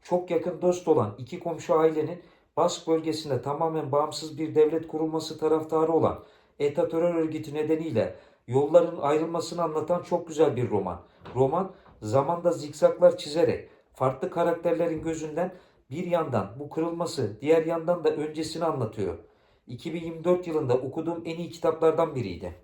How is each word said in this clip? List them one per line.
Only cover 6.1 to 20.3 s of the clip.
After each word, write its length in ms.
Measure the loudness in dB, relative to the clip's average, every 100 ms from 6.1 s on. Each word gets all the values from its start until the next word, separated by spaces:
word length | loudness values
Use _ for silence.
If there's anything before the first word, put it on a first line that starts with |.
| 0 -12 _ _ _
eta 300 | -2 2 0
terör 260 | 2 2
örgütü 400 | 2 0 -2 -6
nedeniyle 640 | -4 0 0 0 0 -2 -4 -20 _ -2
yolların 540 | 0 6 4 4 0
ayrılmasını 600 | 0 2 0 -4 -6 -4
anlatan 400 | -2 -2 -2 -2
çok 260 | 0 -4 -2
güzel 280 | 2 2 4
bir 140 | -2
roman. 300 | -2 -2 -8 -14 _ -10
Roman, 380 | 0 2 2 -2 -8 -20 -12
zamanda 500 | 0 0 2 2 0
zikzaklar 640 | 0 -6 2 2 8 6 6
çizerek 520 | -4 0 2 0 -6 -20 _
farklı 380 | -2 0 0 -4
karakterlerin 720 | 0 0 2 0 0 0 -2
gözünden 520 | -4 -6 -6 -4 -4 -6 _ _ _
bir 160 | -8 -2
yandan 480 | 0 0 -2 -4 -8
bu 120 | -8
kırılması, 680 | -4 -4 -2 -6 -4 -6 -4
diğer 260 | 4 4 4
yandan 380 | -2 0 2
da 60 | 2
öncesini 540 | 0 -4 -4 -6 -2
anlatıyor. 540 | -2 -2 -4 -4 -6 -6 -14 _ _ _ -16
İki 280 | -12 -8
bin 100 | -6
yirmi 200 | -8 -4
dört 220 | 0